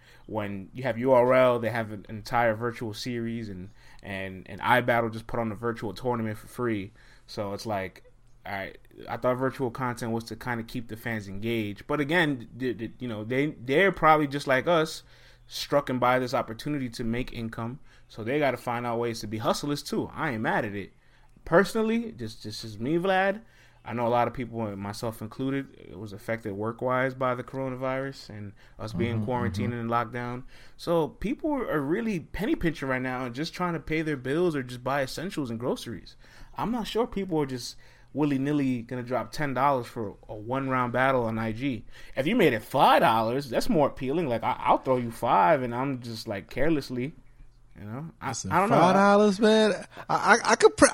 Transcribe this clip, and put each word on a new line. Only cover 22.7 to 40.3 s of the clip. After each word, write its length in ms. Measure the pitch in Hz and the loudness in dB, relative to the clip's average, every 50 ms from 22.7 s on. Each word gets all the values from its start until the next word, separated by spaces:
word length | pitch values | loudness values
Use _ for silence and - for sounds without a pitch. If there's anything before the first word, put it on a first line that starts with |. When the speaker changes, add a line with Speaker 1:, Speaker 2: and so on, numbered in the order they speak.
| 107 104 | -8 -6
Speaker 1:
me, 180 | 113 139 165 170 | -2 0 0 2
Vlad, 420 | 175 196 190 185 190 196 196 220 - - - - - - _ - - | 2 2 4 4 4 2 0 -2 -10 -18 -20 -20 -20 -20 _ -18 -12
I 80 | - | -6
know 140 | 110 120 120 | -2 0 2
a 20 | 117 | 2
lot 200 | 120 120 117 117 | 4 4 2 2
of 60 | 117 | 0
people, 400 | 135 120 - 113 113 113 104 101 | -4 -8 -6 -6 -6 -6 -4 -6
myself 440 | 98 101 101 110 - 123 113 110 - | -6 -8 -8 -6 -6 -6 -6 -6 -8
included, 440 | 113 104 - - 131 135 135 139 135 - - - | -12 -12 -6 -4 -2 -2 -2 -4 -4 -8 -14 -20
it 200 | 50 - - 90 | -18 -16 -14 -12
was 140 | 113 107 | -12 -12
affected 400 | 98 107 - - 113 113 - 107 | -14 -10 -6 -4 -4 -4 -4 -6
work-wise 600 | 95 98 107 113 117 - 127 127 127 127 131 135 127 | -4 -4 -4 -4 -4 -4 -2 0 0 0 0 0 -2
by 200 | 131 131 127 123 | -2 -2 -2 -2
the 80 | 123 120 | -4 -6
coronavirus 840 | - - 135 135 131 127 127 131 131 131 135 135 139 135 - - - | -8 -8 -8 -6 -6 -6 -6 -4 -4 -4 -4 -6 -8 -10 -12 -16 -16
and 220 | 104 104 104 101 - - - - - - | -14 -12 -12 -14 -14 -18 -20 -20 -14 -12
us 140 | - 113 113 | -10 -6 -4
being 220 | 117 117 120 117 | -2 -2 0 0
Speaker 2:
Mm-hmm, 80 | 110 107 | -2 -2
Speaker 1:
quarantined 480 | 117 123 120 120 - 92 104 123 120 | -2 0 0 0 -2 -2 -2 -2 -2
Speaker 2:
mm-hmm. 80 | 120 120 | -4 -4
Speaker 1:
and 100 | 117 113 | -2 0
locked 220 | 117 120 117 110 | 0 0 0 -2
down. 320 | 123 123 123 120 123 127 - - - - - - - | -6 -8 -6 -6 -8 -10 -10 -14 -18 -20 -20 -20 -18
So 320 | - - 175 175 165 151 120 | -8 -2 0 2 2 2 0
people 440 | - - - 202 311 - - 311 | -4 -6 -4 -4 -4 -2 -2 -2
are 280 | 294 262 220 - 151 151 | -2 -2 -2 0 0 0
really 400 | 139 139 175 226 226 220 202 160 | 0 0 0 0 0 -2 -2 -4
penny 340 | - - - - 170 - 330 | -6 -8 -6 -4 -2 -2 0
pinching 340 | - 175 165 143 - 143 135 | 0 0 -2 -2 -2 -2 -2
right 120 | 127 127 | -2 -2
now 240 | 131 127 127 127 131 | -2 -4 -4 -4 -6
and 80 | 123 120 | -6 -6
just 180 | 135 165 - - | -6 -8 -6 -4
trying 200 | - 180 175 165 | -4 -2 -2 -2
to 60 | 156 | -4
pay 220 | - - 156 160 | -4 -2 -2 -2
their 140 | 156 156 147 | 0 -2 -4
bills 400 | 127 123 131 143 165 180 175 151 | -4 -2 -2 0 2 2 2 0
or 60 | 139 | -2
just 220 | 127 123 123 120 123 | -4 -6 -10 -8 -4
buy 180 | 131 139 143 | -2 0 0
essentials 480 | 135 - - 131 156 196 - 160 143 113 | -2 -2 -4 -8 -8 -6 -6 -6 -6 -4
and 80 | 117 113 | -6 -4
groceries. 560 | 123 147 247 247 - 123 104 82 - - - - - - - - - - - | -4 -4 -4 -4 -6 -10 -12 -12 -14 -18 -20 -20 -20 -20 -20 -20 -20 -14 -8
I'm 140 | - 139 202 | -6 -4 -2
not 160 | 247 233 190 | -2 -4 -4
sure 200 | - - - 247 | -2 0 0 0
people 320 | 247 - 196 190 185 156 151 | 0 -2 -4 -4 0 0 0
are 60 | 147 | 0
just 300 | 135 127 120 120 - - - - - - - - - - | -2 -4 -8 -8 -12 -14 -16 -20 -20 -20 -20 -20 -8 -2
willy-nilly 680 | 131 151 143 139 131 135 143 147 147 135 131 127 120 | 0 2 2 2 2 0 0 0 2 2 0 0 -2
gonna 200 | 110 - 127 127 | -4 -6 -8 -8
drop 300 | 117 117 123 113 104 - | -4 -4 -4 -4 -4 -4
ten 220 | - - 151 139 127 | -4 -4 -2 -2 0
dollars 320 | 127 135 143 139 127 117 | 2 4 4 4 2 0
for 280 | - - 123 107 98 - - - | -4 -6 -6 -6 -8 -8 -12 -14
a 60 | - | -14